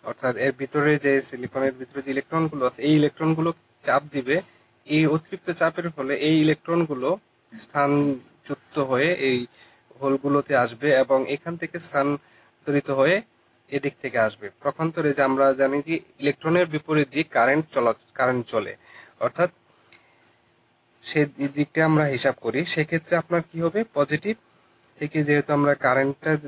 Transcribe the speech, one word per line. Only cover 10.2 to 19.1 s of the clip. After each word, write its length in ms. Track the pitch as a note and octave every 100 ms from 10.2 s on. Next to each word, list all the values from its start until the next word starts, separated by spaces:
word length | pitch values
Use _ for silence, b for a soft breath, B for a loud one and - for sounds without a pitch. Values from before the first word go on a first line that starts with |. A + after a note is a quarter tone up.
| C#3 C#3+ C#3 C#3
আসবে 320 | A#2+ A2+ C#3+ C3+
এবং 160 | B2+ C3+ C3+
এখান 260 | C#3+ E3+ E3+
থেকে 200 | D#3+ F3
স্থানান্তরিত 1080 | - D3 C#3 C#3+ _ _ _ _ - C#3+ -
হয়ে 260 | C3+ C3+ G3 - _ _ _ _
এদিক 240 | C#3 C#3 -
থেকে 160 | C3 A#2
আসবে। 280 | A2 G#2 G#2 _
পক্ষান্তরে 500 | C#3+ - D#3+ D#3+ D3+
যে 80 | C#3
আমরা 240 | C3+ C3+ C#3
জানি 240 | C3+ C3+ C#3+
যে 120 | D3+ E3 - _
ইলেকট্রনের 480 | C#3 - D#3+ F3 F3
বিপরীত 420 | D3+ - D3+ C#3
দিক 160 | C3 D#3+
কারেন্ট 340 | B2 A#2+ D3 D#3
চলা, 180 | C3+ A#2+ A2 _
কারেন্ট 300 | - B2+ B2+ A#2
চলে, 260 | A2+ G2 G2 B B B